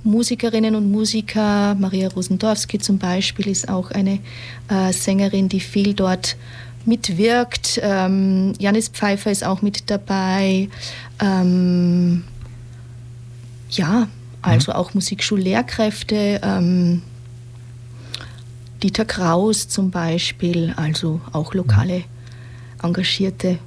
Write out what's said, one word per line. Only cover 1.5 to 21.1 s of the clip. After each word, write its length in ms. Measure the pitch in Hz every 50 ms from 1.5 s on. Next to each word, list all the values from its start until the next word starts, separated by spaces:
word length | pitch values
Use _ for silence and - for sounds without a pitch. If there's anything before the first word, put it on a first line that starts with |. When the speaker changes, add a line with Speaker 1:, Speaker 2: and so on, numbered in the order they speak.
| 208 208 202 202 208
Speaker 1:
Maria 320 | 196 196 190 190 190 190
Rosendorski 720 | 185 - 185 180 - 190 180 - 220 214 208 - - - 202
zum 180 | - - 196
Beispiel 520 | 190 - 180 180 190 196 - - - 196 202
ist 200 | 190 - - -
auch 220 | 196 185 180 -
eine, 260 | - 104 - 190 196 196 - - - - - - - - - -
äh, 220 | 208 185 190 185 180
Sängerin, 540 | - - - 196 196 202 196 202 196 190
die 120 | 190 - 190
viel 340 | - - - 202 196 202 202
dort 440 | - 190 185 185 185 - - - - - - - - - - - - -
mitwirkt. 920 | 226 233 240 - - 185 165 208 226 233 247 240 233 - - - - - - -
Ähm, 720 | 208 196 190 185 185 190 190 190 190 190 190 190 196 -
Janis 300 | - 196 202 202 226 220
Pfeiffer 420 | - - - - 208 196 196 - 220
ist 140 | 202 196 -
auch 180 | 165 190 185
mit 300 | 208 202 202 - - -
dabei. 800 | 208 202 202 - 196 190 190 185 185 196 196 190 190 190 196 202 - - - - - - - - - -
Ähm, 1000 | 208 196 190 185 180 180 180 180 180 180 180 180 175 175 175 180 175 175 175 175 170 - - - - - - - - - - - - - - - - - - - - - - - - - - - - -
ja, 380 | - - 180 147 202 247 233 196 - - - - - -
also 300 | - - 113 117 139 -
Speaker 2:
Mhm. 60 | -
Speaker 1:
auch 180 | - 175 - -
Musikschullehrkräfte, 1500 | 202 180 - 202 196 - - 214 196 185 185 190 226 247 - - - 220 214 208 - - - 214 214 208 202 202 196
ähm, 600 | - 202 190 185 175 175 180 180 180 175 175 175 - - - - - - - - - - - - - - - - - - - - - - - - - - - - - - - - - - - - -
Dieter 220 | 190 196 - 220
Kraus 640 | 220 - 208 185 165 165 175 196 220 214 - -
zum 220 | - - - 196 185
Beispiel, 840 | 180 180 170 165 165 175 - - - - - 175 175 170 165 165 -
also 420 | - 160 151 156 - - 160